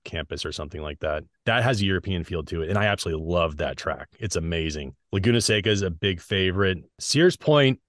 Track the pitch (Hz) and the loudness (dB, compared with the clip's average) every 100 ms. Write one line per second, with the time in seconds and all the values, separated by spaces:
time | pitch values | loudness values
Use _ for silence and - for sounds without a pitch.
0 | - 82 76 73 - - 76 78 76 71 | -10 -8 -8 -8 -8 -8 -10 -10 -10 -6
1 | 78 76 - _ - 117 120 110 98 95 | -4 -6 -8 _ -2 0 2 2 0 0
2 | - 90 82 85 78 85 80 101 104 101 | -2 -4 -4 -6 -6 -6 -2 0 2 0
3 | - 80 80 87 82 76 73 69 - 73 | -2 -4 0 0 0 0 -4 -4 -6 -6
4 | - _ 107 90 80 82 80 76 67 67 | -10 _ -6 -4 -2 -2 -2 -4 -8 -14
5 | _ 101 98 117 - 107 107 104 95 80 | _ 0 2 2 2 2 2 2 0 -2
6 | 101 90 - 98 92 92 98 90 - _ | -2 -2 -2 0 2 2 2 0 -6 _
7 | - 139 180 - - 147 135 127 | -2 4 4 4 4 6 6 2